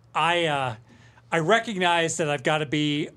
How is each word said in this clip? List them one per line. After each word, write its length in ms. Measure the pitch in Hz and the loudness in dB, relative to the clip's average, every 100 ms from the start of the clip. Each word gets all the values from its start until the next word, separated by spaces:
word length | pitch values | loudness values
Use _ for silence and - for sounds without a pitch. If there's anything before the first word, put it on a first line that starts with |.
| _ | _
I, 320 | - 160 175 160 | -2 0 2 0
uh, 280 | 143 131 110 - - - - - | -2 -4 -8 -18 -20 -20 -20 -4
I 60 | 165 | -2
recognize 800 | 160 226 226 185 180 170 165 160 | 2 2 2 -2 2 2 0 -2
that 120 | 151 | -2
I've 140 | 143 | 0
gotta 220 | 143 151 151 | 0 0 0
be 420 | 151 147 147 - | -2 0 -2 -6